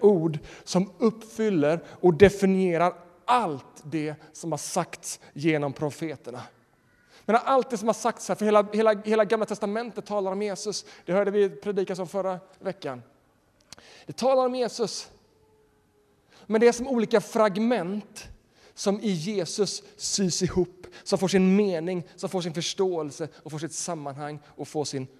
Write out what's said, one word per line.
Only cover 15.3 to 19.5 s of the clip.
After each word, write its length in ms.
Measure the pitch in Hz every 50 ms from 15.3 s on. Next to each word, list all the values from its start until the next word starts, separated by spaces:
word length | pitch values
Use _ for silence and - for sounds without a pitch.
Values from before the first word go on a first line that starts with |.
| _ _ _ _ _ _ _ _ _ _ _ _ _ _ _ _ _ _ _ _ _ - -
Men 160 | - 220 220
det 60 | 240
är 40 | 240
som 160 | 233 233 254
olika 340 | 277 254 233 208 - 226 202
fragment 1080 | - - - 220 214 214 175 214 226 240 247 202 165 180 208 214 - - - - - - - - _ _ _ _ _ - -
som 260 | - - 202 196 220
i 100 | 233 208
Jesus 720 | 185 156 156 214 214 190 165 -